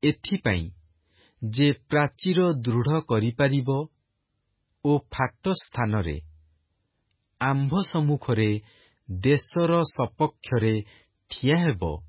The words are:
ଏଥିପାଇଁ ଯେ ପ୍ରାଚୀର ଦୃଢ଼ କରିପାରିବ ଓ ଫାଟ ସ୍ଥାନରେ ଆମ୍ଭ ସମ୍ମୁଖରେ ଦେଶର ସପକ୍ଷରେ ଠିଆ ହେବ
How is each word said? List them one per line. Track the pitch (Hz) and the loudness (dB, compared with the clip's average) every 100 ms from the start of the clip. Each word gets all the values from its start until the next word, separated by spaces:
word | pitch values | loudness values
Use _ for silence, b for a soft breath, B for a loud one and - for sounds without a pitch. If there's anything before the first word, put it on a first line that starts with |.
ଏଥିପାଇଁ | 151 147 - 196 - 92 85 - _ _ b b b b | 0 -2 -4 -4 0 -2 -4 -12 _ _ b b b b
ଯେ | 110 110 143 139 _ | -6 0 2 0 _
ପ୍ରାଚୀର | 151 143 - 185 175 180 | 0 0 -2 -2 2 2
ଦୃଢ଼ | 147 120 117 120 156 | 0 0 0 0 -2
କରିପାରିବ | - 117 110 120 139 139 127 135 156 _ _ _ _ _ _ _ _ _ 147 | 0 0 0 0 0 0 -2 -4 -6 _ _ _ _ _ _ _ _ _ 0
ଓ | 147 - | 0 0
ଫାଟ | - - _ 190 | -4 -4 _ -4
ସ୍ଥାନରେ | 185 - - 117 107 85 76 78 - _ _ _ _ _ _ _ _ _ _ | -4 -6 -4 -2 0 -2 -4 -10 -20 _ _ _ _ _ _ _ _ _ _
ଆମ୍ଭ | 139 139 139 175 | 0 2 2 0
ସମ୍ମୁଖରେ | 190 175 147 147 - 110 107 104 b b b b - | -2 0 0 0 0 2 2 0 b b b b -10
ଦେଶର | 92 113 143 - 175 170 170 | -2 2 2 2 0 2 2
ସପକ୍ଷରେ | 165 - 123 _ 156 - - 120 110 110 104 b b _ _ | 0 -2 -4 _ -4 -2 -4 0 2 0 -4 b b _ _
ଠିଆ | - 127 165 | -4 0 2
ହେବ | 175 101 85 78 | 2 0 -4 -6